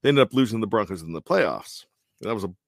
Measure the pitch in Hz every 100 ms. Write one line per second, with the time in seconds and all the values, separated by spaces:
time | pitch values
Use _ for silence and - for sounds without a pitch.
0 | 135 143 127 127 127 113 107 110 101 95
1 | 80 82 - 185 104 55 - - - _
2 | _ _ 104 113 95 92